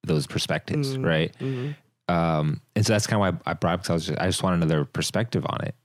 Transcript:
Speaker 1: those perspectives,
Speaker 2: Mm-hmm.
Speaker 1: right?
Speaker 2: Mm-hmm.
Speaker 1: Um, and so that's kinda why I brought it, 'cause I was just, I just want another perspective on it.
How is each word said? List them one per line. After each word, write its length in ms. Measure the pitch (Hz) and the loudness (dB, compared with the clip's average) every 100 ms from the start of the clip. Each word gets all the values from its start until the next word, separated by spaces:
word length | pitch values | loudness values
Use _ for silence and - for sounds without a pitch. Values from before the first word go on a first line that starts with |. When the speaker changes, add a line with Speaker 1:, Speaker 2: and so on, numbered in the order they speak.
Speaker 1:
those 220 | - 82 143 | 2 0 0
perspectives, 680 | - - - - - 139 | -4 -2 -4 -2 -2 -2
Speaker 2:
Mm-hmm. 100 | 131 | -2
Speaker 1:
right? 320 | 85 80 82 - | 0 2 0 -2
Speaker 2:
Mm-hmm. 300 | 135 127 135 143 _ _ - | -6 -4 -6 -8 _ _ 0
Speaker 1:
Um, 460 | 87 82 80 76 - _ - | 2 2 2 2 -2 _ 0
and 80 | |
so 80 | 104 | 2
that's 140 | 107 - | 2 2
kinda 120 | 110 | 2
why 140 | 95 85 - | 2 0 -4
I 80 | |
brought 200 | 80 90 | -2 0
it, 80 | 90 | 0
'cause 80 | - | 0
I 40 | |
was 120 | 85 80 | -2 0
just, 120 | 78 | -2
I 60 | 90 | 0
just 160 | 90 | 0
want 140 | 95 87 | 0 2
another 280 | 80 80 | 2 2
perspective 600 | 69 - - - 113 90 73 | 0 -2 -2 -2 -2 -2 -2
on 140 | - | -4
it. 100 | - - | -6 -8